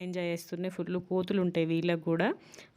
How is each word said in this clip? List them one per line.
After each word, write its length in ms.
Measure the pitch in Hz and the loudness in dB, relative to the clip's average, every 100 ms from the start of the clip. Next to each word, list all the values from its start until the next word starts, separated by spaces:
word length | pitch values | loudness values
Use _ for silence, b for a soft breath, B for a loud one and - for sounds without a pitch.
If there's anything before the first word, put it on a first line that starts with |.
ఎంజాయ్ 260 | 180 180 175 | -6 -4 -2
చేస్తున్నాయి. 400 | 170 - 175 185 185 | -4 -6 -6 -6 -4
ఫుల్ 220 | 170 180 180 | -4 -4 0
కోతులు 320 | 185 180 196 180 | -2 2 2 2
ఉంటాయి 200 | 170 165 | 2 2
వీళ్ళకి 320 | 165 175 165 165 | 2 2 0 2
కూడా, 180 | 165 214 403 B B B | 2 2 0 B B B